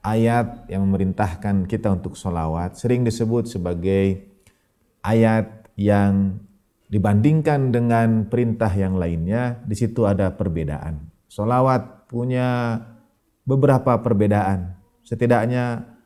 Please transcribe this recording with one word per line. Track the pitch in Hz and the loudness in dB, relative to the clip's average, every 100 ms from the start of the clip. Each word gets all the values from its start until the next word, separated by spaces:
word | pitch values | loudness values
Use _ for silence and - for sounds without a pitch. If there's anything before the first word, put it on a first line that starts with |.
Ayat | - 110 117 117 117 - - | -4 0 2 2 -2 -6 -8
yang | 95 | -2
memerintahkan | 98 98 95 92 101 87 104 98 | 0 0 0 -2 -4 -4 -2 -2
kita | 92 110 113 | 0 -2 -2
untuk | 92 92 - | -2 -4 -8
sholawat | 98 85 80 82 87 - | -6 -4 -4 -4 -6 -4
sering | 120 123 120 | -2 0 0
disebut | 110 113 120 117 | -2 0 -2 -2
sebagai | 95 87 87 90 98 98 95 - _ _ _ _ _ _ _ | -6 -6 -4 0 2 2 0 -8 _ _ _ _ _ _ _
ayat | - 113 113 110 101 - - - | 0 4 4 2 -2 -8 -14 -2
yang | 101 101 101 98 98 95 - _ _ _ _ | 2 4 4 2 0 -4 -12 _ _ _ _
dibandingkan | 104 101 104 131 156 151 143 131 | -2 2 4 4 2 2 0 2
dengan | 120 117 117 113 110 101 | 0 2 2 2 2 0
perintah | 123 117 113 110 95 | 0 0 0 0 0
yang | 95 95 | 0 0
lainnya, | 85 82 82 113 123 120 | 0 -2 -2 -2 -2 -6
di | - 104 | -6 -4
situ | 117 117 | -2 0
ada | 104 98 95 - | 2 2 0 -2
perbedaan. | 95 80 76 73 - 78 78 - _ | -4 -2 -4 -6 -8 -10 -12 -20 _
Sholawat | - 104 123 131 127 - - _ | -6 -2 2 2 2 -2 -12 _
punya | 120 127 127 127 123 120 113 - - _ _ _ _ - | -6 -4 -2 -2 -2 -2 -4 -8 -20 _ _ _ _ -2
beberapa | 135 139 131 127 117 | 2 4 4 4 0
perbedaan. | 117 101 104 104 95 95 90 90 _ _ - | 2 2 2 2 2 -2 -4 -12 _ _ -10
Setidaknya | 113 120 120 113 123 120 117 - - | -2 2 2 2 -2 -2 -6 -10 -20